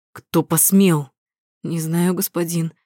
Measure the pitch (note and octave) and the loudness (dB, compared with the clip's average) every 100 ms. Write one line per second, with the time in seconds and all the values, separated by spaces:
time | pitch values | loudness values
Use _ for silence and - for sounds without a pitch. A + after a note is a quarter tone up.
0 | _ - - E3 D3+ D#3+ - G3 G3 D#3 | _ -20 -2 -2 0 0 2 4 4 2
1 | C#3 _ _ _ _ _ D#3 E3 D#3+ E3+ | -2 _ _ _ _ _ -8 -6 -4 0
2 | F3 F3+ F#3+ F3 E3+ E3+ E3 - | 0 -2 -4 -4 -4 -4 -4 -8